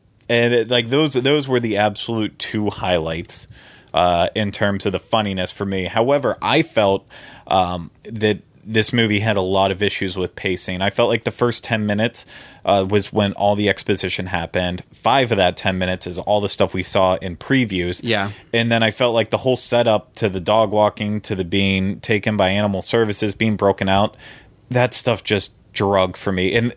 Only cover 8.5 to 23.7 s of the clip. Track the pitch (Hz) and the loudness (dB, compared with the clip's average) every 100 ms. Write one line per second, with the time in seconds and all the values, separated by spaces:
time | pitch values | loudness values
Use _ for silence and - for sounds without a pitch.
8.5 | _ 98 110 107 120 113 104 110 101 92 | _ -4 0 2 2 2 2 0 0 0
9.5 | 95 95 92 101 - 95 92 90 - 98 | 2 2 2 -2 -2 -6 -4 -6 -4 -4
10.5 | 90 - 90 98 - 117 113 117 - 120 | -4 -4 -2 -2 0 0 0 -2 -2 -2
11.5 | 113 - 110 104 104 117 - - - - | -2 -4 -2 -2 0 -2 -4 -16 -18 -20
12.5 | - - 98 95 104 95 104 101 - 101 | -8 0 2 2 -2 -2 -2 -2 0 0
13.5 | 104 104 - - 101 92 - 95 90 82 | 2 0 0 0 -2 -2 -4 -4 -4 -4
14.5 | - 90 90 - - 110 135 123 104 90 | -4 -4 -6 -10 -4 0 2 2 2 2
15.5 | 90 101 92 92 92 - 90 - 104 101 | 2 -2 -2 -2 -4 -6 -6 -2 0 0
16.5 | - 98 95 90 101 95 92 95 85 - | 0 -2 -2 -2 2 2 0 -4 -8 -2
17.5 | 135 113 92 87 90 120 107 98 101 - | 0 0 -2 -4 -4 -2 -2 -2 -8 -4
18.5 | 117 117 117 110 - 123 113 104 104 127 | -2 2 2 2 2 0 2 0 0 0
19.5 | 123 - 120 117 107 - - 110 92 85 | -2 0 2 4 2 0 -2 -2 -2 0
20.5 | 107 110 104 104 - 104 107 - 95 87 | 2 2 2 2 0 -6 -4 -4 -6 -2
21.5 | 98 98 95 95 101 - 107 113 107 92 | 0 2 2 0 -4 -2 -2 0 0 2
22.5 | 101 104 95 - 117 110 101 107 - 110 | 2 0 -2 0 0 0 0 -2 0 -2
23.5 | 104 101 | 2 2